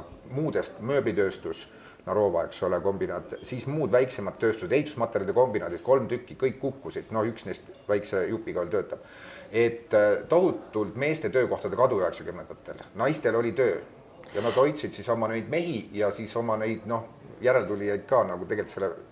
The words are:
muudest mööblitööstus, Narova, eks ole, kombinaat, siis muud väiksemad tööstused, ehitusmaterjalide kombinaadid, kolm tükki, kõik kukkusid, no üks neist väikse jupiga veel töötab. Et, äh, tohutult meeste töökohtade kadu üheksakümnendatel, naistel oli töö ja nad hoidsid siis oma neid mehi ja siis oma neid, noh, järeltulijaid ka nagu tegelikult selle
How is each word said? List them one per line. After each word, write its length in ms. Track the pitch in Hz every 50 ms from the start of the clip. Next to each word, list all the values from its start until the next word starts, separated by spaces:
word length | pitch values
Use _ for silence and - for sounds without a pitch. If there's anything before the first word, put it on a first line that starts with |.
| 82 - - - - -
muudest 480 | 131 143 160 151 101 95 85 - - -
mööblitööstus, 840 | 104 123 143 139 131 120 95 98 98 95 92 - - 82 80 - - - - - - - - - -
Narova, 380 | - 92 107 104 98 85 82 82
eks 140 | 78 - - 95
ole, 140 | 90 90 87
kombinaat, 540 | 82 98 98 90 92 85 87 90 85 - - - -
siis 220 | - 131 127 110
muud 240 | - - 160 143 98
väiksemad 460 | 110 123 135 131 - - 101 95 - -
tööstused, 320 | - 113 - - 92 87
ehitusmaterjalide 640 | 113 143 - 101 - 120 117 113 - 104 95 95 98
kombinaadid, 460 | 120 127 123 107 101 87 87 87 82 -
kolm 220 | 120 135 139 117
tükki, 300 | - 123 123 - - - -
kõik 160 | 135 131 - -
kukkusid, 480 | - 135 131 - - 82 - 85 85 -
no 140 | 110 110 107
üks 160 | 117 110 - -
neist 220 | 95 90 - - - - - - -
väikse 320 | 104 101 101 - 101 95 87 85
jupiga 340 | 110 113 110 - 80 90 87
veel 80 | 87
töötab. 320 | 107 98 85 - - - - - - - - - - - - -
Et, 400 | 101 113 117 113 113 - - - 113
äh, 300 | 107 104 104 101 - - -
tohutult 680 | 160 175 190 170 - - - - - 107 104 92 -
meeste 340 | 123 139 156 156 156 - 101
töökohtade 460 | - 131 120 98 - - - 101 98
kadu 240 | 104 127 131 117 98
üheksakümnendatel, 800 | 90 85 - - 80 85 85 87 80 - 85 - - 85 - - - - -
naistel 400 | 98 120 143 156 156 - 120 107
oli 160 | 117 120 117
töö 300 | 95 135 127 110 85 - - - - - - - - - - - -
ja 80 | 101
nad 140 | 107 117 -
hoidsid 400 | 123 135 151 151 - - 95 -
siis 140 | - 98 120
oma 180 | 117 117 110
neid 240 | 107 113 113 101 98
mehi 380 | 143 170 180 175 143 104 85 - 104 101
ja 100 | 104 98
siis 200 | - - 113 107 - 117
oma 160 | 117 117 107
neid, 300 | 104 110 113 113 110 107
noh, 160 | 110 117 117 113 - - - - - - - 101
järeltulijaid 640 | 120 131 127 104 90 104 101 101 104 101 98 -
ka 160 | - 135 120 104
nagu 240 | 92 87 87 90
tegelikult 260 | 87 113 104 95 - -
selle 160 | - 98 92 80 - - -